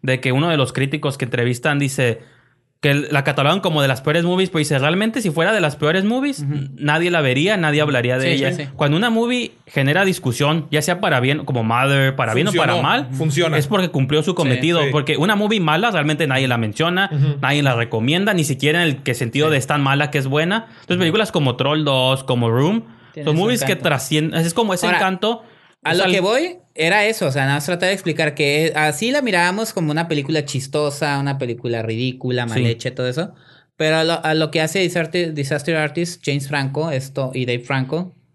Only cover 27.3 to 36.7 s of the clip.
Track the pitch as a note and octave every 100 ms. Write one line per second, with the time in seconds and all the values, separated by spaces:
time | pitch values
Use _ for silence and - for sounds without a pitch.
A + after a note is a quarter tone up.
27.3 | C3+ C3+ C#3+ D3 F3 F#3 G3 F3+ D#3 D3+
28.3 | C#3+ C#3+ D3 D#3+ D#3 D3+ D3 A3+ C#4+ B3+
29.3 | F3+ F3 F#3+ A3 - D#3+ D3+ E3 D#3 C#3
30.3 | D#3 C#3+ C3+ - D3+ D3 C#3 D#3 C#3 C#3
31.3 | C#3 B2+ A#2 B2 A#2 A2+ A2+ B2+ B2+ B2+
32.3 | B2+ A#2+ A2 A#2 A2+ B2+ B2+ B2+ B2+ F#3+
33.3 | - - - _ _ D#3 D#3+ E3 E3+ D#3
34.3 | D#3 D#3 D#3+ D#3 G3 F3 F3 D#3 F3+ E3+
35.3 | D3+ C#3 D3+ C#3 D#3+ D3+ D3 E3+ - -
36.3 | C#3+ C#3 D3 C3+